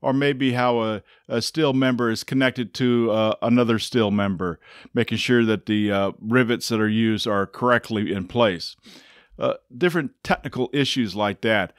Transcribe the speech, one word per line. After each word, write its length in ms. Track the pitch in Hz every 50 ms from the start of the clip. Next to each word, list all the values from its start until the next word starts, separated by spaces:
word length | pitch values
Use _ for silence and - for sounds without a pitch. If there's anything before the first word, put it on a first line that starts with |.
Or 120 | - 127 131
maybe 400 | 135 143 143 143 127 135 131 123
how 280 | 123 123 123 120 117
a, 220 | 113 110 110 101 - _ _ _ _
a 140 | - 123 120
steel 320 | 113 - - 156 156 143 131
member 380 | 131 131 131 127 117 123 117
is 120 | 113 107 -
connected 500 | - - 135 135 127 120 - 123 104 _
to, 360 | - 127 123 120 120 117 113
uh, 240 | 104 110 110 110 107 -
another 380 | - 113 117 123 123 113 117 110
steel 320 | - - - 123 113 104
member, 480 | 101 101 101 98 98 80 90 90 82 - _ - - - - - _
making 240 | 120 117 - 113
sure 260 | 107 - - 127 120 117
that 200 | 110 110 101 -
the, 260 | - 107 107 104 104
uh, 200 | 101 98 98 98 - -
rivets 480 | - 107 113 127 127 110 120 123 - -
that 100 | 117 110
are 100 | 107 107
used 380 | 107 110 113 110 110 104 95
are 180 | 117 104 101 98
correctly 640 | 95 _ - 117 123 123 117 - - 117 107 104 73 92
in 140 | 101 92
place. 480 | - - 120 120 107 92 82 - - - _ _ - - - - - - - _ _ _
Uh, 180 | - - 131 - - _ _ -
different 360 | 123 156 180 160 175 151 127 _ _ _
technical 460 | - 151 - - 139 - 127 127 - -
issues 420 | 139 139 123 - 135 120 104 87
like 260 | 104 104 104 101 -
that 320 | - 113 110 104 92 85 -